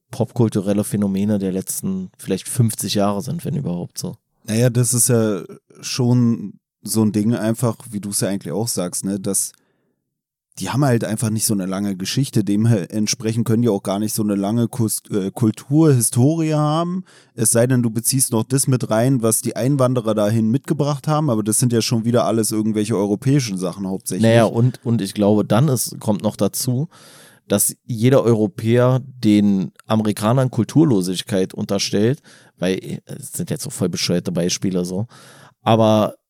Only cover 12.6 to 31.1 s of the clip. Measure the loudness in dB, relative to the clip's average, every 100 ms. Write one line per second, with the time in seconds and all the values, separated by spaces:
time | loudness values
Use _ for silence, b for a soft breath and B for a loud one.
12.6 | 2 0 -2 -4 -2 -2 -4 -2 0 2
13.6 | 2 0 0 -2 -2 -2 -2 0 0 0
14.6 | 0 0 -2 -2 -4 -4 -4 0 0 0
15.6 | 0 4 6 4 2 2 2 2 0 0
16.6 | 0 0 -2 -6 -8 b b b 0 2
17.6 | 2 2 0 -2 -2 -2 0 0 0 -2
18.6 | 0 0 0 0 2 2 2 0 -2 -2
19.6 | 0 2 2 0 0 0 2 2 2 0
20.6 | -2 -2 -2 -2 -2 0 0 0 0 2
21.6 | 2 2 2 0 2 2 2 0 0 -2
22.6 | 0 0 0 0 0 0 2 0 0 -4
23.6 | -6 -6 -6 -6 -6 0 4 6 4 4
24.6 | 0 0 -2 0 0 2 4 4 4 2
25.6 | 2 0 -4 -6 -4 -2 -4 -2 -4 -2
26.6 | -4 -2 -4 B B B B B B 0
27.6 | 0 -4 -8 0 4 4 4 4 2 0
28.6 | 0 4 4 2 -2 -2 4 6 6 2
29.6 | -2 -6 -2 0 0 0 0 2 2 0
30.6 | 0 4 4 4 0